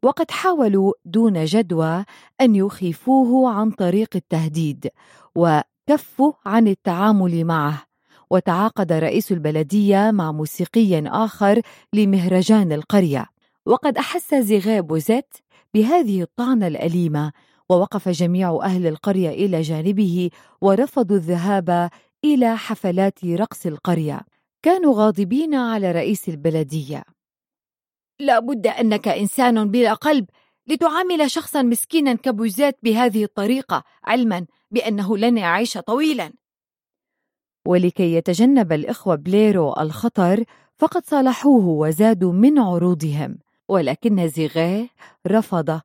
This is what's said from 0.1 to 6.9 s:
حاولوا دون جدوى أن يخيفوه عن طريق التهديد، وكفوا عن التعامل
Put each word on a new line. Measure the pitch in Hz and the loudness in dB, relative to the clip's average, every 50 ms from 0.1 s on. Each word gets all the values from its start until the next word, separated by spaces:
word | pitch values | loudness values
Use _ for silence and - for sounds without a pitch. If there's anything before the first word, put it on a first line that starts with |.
| - - 330 - | 0 0 -4 -4
حاولوا | - - - 381 359 311 262 214 202 196 190 196 - _ _ | -4 -4 -2 -2 0 2 0 2 2 2 2 0 0 _ _
دون | 170 170 220 233 226 196 170 160 | -4 0 2 2 2 2 0 -2
جدوى | 156 165 220 233 170 175 160 160 160 165 180 202 _ - - - _ _ _ | 0 0 0 0 0 -2 -2 0 -2 -2 -4 -6 _ -14 -20 -20 _ _ _
أن | 262 247 214 | 2 4 4
يخيفوه | 196 190 202 202 - 190 175 165 - _ - 262 269 262 240 247 262 262 254 | 4 2 -2 -4 -6 -6 -6 -6 -6 _ 2 2 4 4 4 2 2 2 2
عن | 220 196 214 226 | 0 0 -2 -2
طريق | - - 196 175 175 208 220 - - | -2 -2 -2 0 0 0 -2 -2 -4
التهديد، | 185 - _ - 165 160 160 147 160 165 151 143 - - 135 _ _ _ _ _ _ _ _ _ | -8 -6 _ -4 -4 -2 -2 -4 -2 -4 -4 -4 -6 -10 -12 _ _ _ _ _ _ _ _ _
وكفوا | 165 170 170 156 151 - _ _ _ _ - 294 294 - - _ - 262 302 294 _ _ | 0 2 2 2 0 0 _ _ _ _ 0 0 0 0 -8 _ 0 0 0 0 _ _
عن | 196 202 233 233 208 | -2 2 2 4 2
التعامل | 190 - _ 196 | 2 -2 _ -6